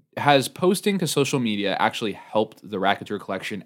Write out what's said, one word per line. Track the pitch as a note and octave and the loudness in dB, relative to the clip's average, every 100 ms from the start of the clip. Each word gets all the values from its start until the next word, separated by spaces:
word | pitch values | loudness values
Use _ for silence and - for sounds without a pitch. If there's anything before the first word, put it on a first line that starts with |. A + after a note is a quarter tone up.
| _ - | _ 0
has | C3+ C#3+ B2 | 4 4 4
posting | - F3+ G3+ G#3 G3 | 0 2 2 0 0
to | D#3 | 0
social | D3 C3 C#3 | 0 0 0
media | A2+ G#2 G2 F2+ | 0 0 0 2
actually | A2 - A2 | 0 0 -6
helped | F#2 - G#2+ G#2+ - F#2 | -6 -4 -2 -2 -6 -8
the | G2 | -2
Raconteur | F#2+ G2+ G2 G2+ | 0 0 -2 -8
collection | - F#2+ - G2+ | -6 -8 -6 -10